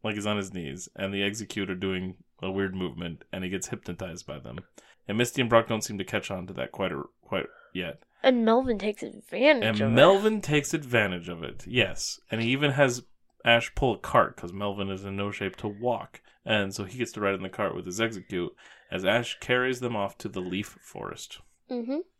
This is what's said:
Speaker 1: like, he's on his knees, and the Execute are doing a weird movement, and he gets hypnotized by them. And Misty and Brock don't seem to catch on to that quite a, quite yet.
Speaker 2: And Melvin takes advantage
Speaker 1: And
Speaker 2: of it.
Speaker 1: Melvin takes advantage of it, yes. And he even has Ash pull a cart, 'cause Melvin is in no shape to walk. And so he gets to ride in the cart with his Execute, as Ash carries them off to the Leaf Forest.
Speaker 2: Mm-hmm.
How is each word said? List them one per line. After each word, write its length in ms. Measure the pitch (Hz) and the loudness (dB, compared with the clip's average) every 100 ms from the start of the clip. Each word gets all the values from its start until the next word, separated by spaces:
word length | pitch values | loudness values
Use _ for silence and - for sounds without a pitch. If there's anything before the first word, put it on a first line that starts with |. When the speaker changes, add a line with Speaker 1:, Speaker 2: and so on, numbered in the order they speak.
Speaker 1:
like, 120 | 107 104 | -4 -2
he's 100 | 104 | 0
on 120 | 104 | 0
his 160 | 95 | -2
knees, 340 | 92 78 73 - - | -6 -8 -8 -12 -6
and 180 | 98 | -4
the 100 | 98 | 0
Execute 460 | 101 107 104 - 98 | 0 -2 -8 -4 -4
are 60 | 92 | -2
doing 400 | 95 92 92 92 _ _ | -2 -2 -4 -10 _ _
a 80 | 92 | -6
weird 240 | 95 98 | -2 -2
movement, 500 | 95 90 69 87 80 - | -2 -6 -4 -8 -8 -10
and 100 | 92 | -8
he 60 | 92 | -4
gets 180 | 95 - | -4 -6
hypnotized 580 | 104 - 87 90 85 - | -8 -8 -8 -8 -10 -12
by 140 | 73 | -12
them. 200 | 65 62 - - _ _ - | -12 -14 -16 -20 _ _ -6
And 80 | 104 | 0
Misty 240 | 120 - | 0 2
and 80 | 120 | 6
Brock 180 | 113 110 | 6 6
don't 160 | 110 | -2
seem 140 | - 104 | -2 -6
to 80 | 92 | -2
catch 260 | 107 - | -2 -2
on 160 | 92 90 | -8 -8
to 60 | |
that 180 | 95 64 | -6 -6
quite 200 | - 95 | -2 -4
a, 80 | 73 71 _ | -2 -8 _
quite 260 | - 95 - - - | -6 -4 -4 -10 -12
yet. 280 | 90 87 - _ _ | -8 -6 -8 _ _
Speaker 2:
And 220 | 262 247 226 | 4 4 4
Melvin 320 | 233 262 214 | 4 2 -2
takes 240 | 202 208 | -2 -4
advantage 600 | - 208 - - 277 302 | -8 -12 -10 2 4 6
Speaker 1:
And 180 | 110 107 | 4 2
Speaker 2:
of 100 | 107 | 4
it. 20 | 117 | 8
Speaker 1:
Melvin 460 | 156 196 214 214 | 10 8 4 0
takes 320 | 165 151 139 | 2 0 2
advantage 540 | 160 139 120 101 90 85 | -4 2 2 2 0 -6
of 140 | 85 | -8
it, 220 | 76 - - | -8 -8 -2
yes. 520 | 123 101 - - - _ | 2 2 0 -6 -8 _
And 100 | 110 | -2
he 80 | 113 | 0
even 200 | 131 147 | 2 2
has 320 | 135 139 123 - _ _ _ | 4 4 4 -8 _ _ _
Ash 300 | - 117 - - | 4 4 4 0
pull 180 | 131 104 | 2 0
a 20 | |
cart, 400 | - 120 - - | 4 4 4 0
'cause 160 | - | -10
Melvin 360 | 95 101 101 98 | -4 -4 -2 -4
is 140 | 95 | -4
in 120 | 98 98 | -6 -4
no 140 | 101 | -4
shape 240 | 101 98 - | -2 -6 -4
to 100 | 107 | -8
walk. 540 | 104 120 110 - - _ _ - | -4 -2 -2 -6 -16 _ _ 0
And 280 | 107 98 | 0 0
so 120 | 98 95 | -4 -8
he 120 | 127 | -4
gets 140 | 117 | -6
to 80 | - | 0
ride 140 | 101 98 | 0 0
in 80 | |
the 60 | 95 | -4
cart 260 | - 101 - | -2 -2 -2
with 100 | 87 | -6
his 140 | 92 | -2
Execute, 540 | 113 107 - 92 87 - - - _ | -2 -2 -6 -4 -4 -6 -20 -20 _
as 120 | 90 92 | -2 2
Ash 320 | 113 117 - | 2 0 -8
carries 400 | - 123 127 123 | 0 2 2 0
them 140 | 123 113 | -2 -2
off 220 | 101 - | -2 -4
to 100 | 107 | -8
the 100 | 95 | -6
Leaf 360 | 90 92 104 - | -4 -4 -4 -12
Forest. 580 | - - - - - - - _ _ | -16 -10 -10 -10 -14 -18 -20 _ _
Speaker 2:
Mm-hmm. 300 | 247 233 285 381 _ | -8 -4 -6 -6 _